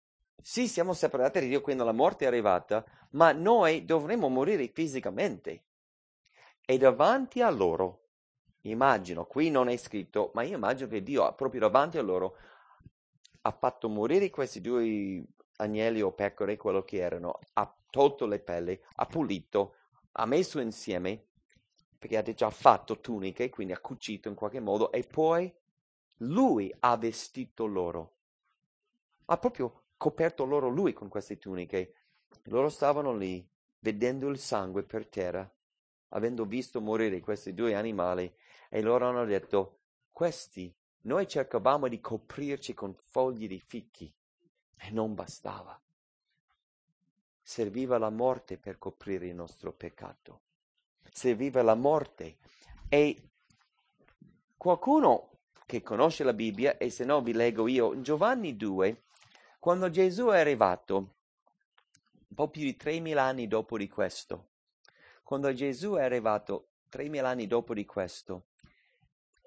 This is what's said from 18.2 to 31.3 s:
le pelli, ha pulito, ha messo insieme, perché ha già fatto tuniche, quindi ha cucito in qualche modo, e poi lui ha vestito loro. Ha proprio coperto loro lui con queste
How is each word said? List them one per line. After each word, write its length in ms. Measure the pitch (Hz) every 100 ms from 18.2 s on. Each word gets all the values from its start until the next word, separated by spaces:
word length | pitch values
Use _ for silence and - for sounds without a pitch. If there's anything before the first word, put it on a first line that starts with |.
| 117
le 120 | 104
pelli, 420 | - 87 87 95 - -
ha 100 | -
pulito, 680 | 165 131 95 - 101 98 _ _ _ _
ha 140 | - 113
messo 340 | 151 180 151
insieme, 640 | 113 107 - 90 92 110 _ _ _ _ _ _ _ _
perché 180 | 110 110
ha 60 |
già 260 | 110 107 110
fatto 500 | - 139 104 - 110
tuniche, 520 | - 107 95 - 123
quindi 240 | - 92
ha 40 | 90
cucito 500 | - 123 - 101 107
in 60 |
qualche 260 | 101 104 123
modo, 300 | 104 104 113
e 120 | 123
poi 500 | - - 160 165 180 - _ _ _ _ _ _
lui 560 | 127 190 262 123 98 -
ha 160 | 123 117
vestito 720 | 113 110 - 131 120 - 110
loro. 500 | 95 87 85 82 _ _ _ _ _ _ _ _ _ _ _ -
Ha 100 | 170
proprio 480 | 247 - 123 - _ _
coperto 480 | 151 - 160 - 131
loro 240 | 147 131
lui 240 | 139 185
con 140 | - 101
queste 280 | 101 -